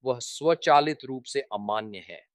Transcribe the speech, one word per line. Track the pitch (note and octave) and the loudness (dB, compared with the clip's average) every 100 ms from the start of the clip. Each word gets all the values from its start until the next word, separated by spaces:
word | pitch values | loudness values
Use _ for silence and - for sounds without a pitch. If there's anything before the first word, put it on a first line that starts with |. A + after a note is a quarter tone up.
| B2+ | -4
वह | A#2+ | -4
स्वचालित | - - D3+ E3 E3 D3 D3+ D3 C3 | -6 -2 0 2 6 6 6 -4 -8
रूप | C3 | -10
से | B2 C#3+ | -6 -6
अमान्य | - G#2 G#2 G#2+ A2 G2 | -4 -6 -4 -4 -4 -14
है। | F2+ D#2+ _ | -16 -18 _